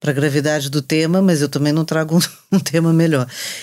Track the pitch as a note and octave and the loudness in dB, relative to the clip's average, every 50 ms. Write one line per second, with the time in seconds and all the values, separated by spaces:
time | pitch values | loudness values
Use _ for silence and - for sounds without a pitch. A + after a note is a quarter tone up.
0 | - D3 C3+ C#3+ C#3+ D3+ C3+ D3 C#3 D3+ D3+ D3+ C#3 C3+ C3+ D3+ C3 - D#3+ D#3 | -4 -2 -2 0 0 0 0 0 0 0 -2 -2 -4 -4 -4 -4 -2 0 0 0
1 | D#3+ D#3+ F3 F#3+ G3 F#3 E3+ C#3+ D3 C#3+ - C#3+ D3 D3 D3 D#3+ D#3 D#3 D#3 D#3+ | 2 2 2 2 4 2 2 2 0 -2 -2 -2 0 0 0 0 0 -2 -2 -2
2 | D#3+ D#3 D#3+ F3+ - - - - _ - G3 F#3+ - - - E3+ E3 E3 E3 E3 | -2 0 0 0 0 0 -6 -12 _ -2 0 0 0 0 -2 0 2 2 2 4
3 | E3 E3 D#3 C3 B2 B2+ - - - - - - | 2 2 2 0 -2 -4 -8 -12 -12 -12 -12 -14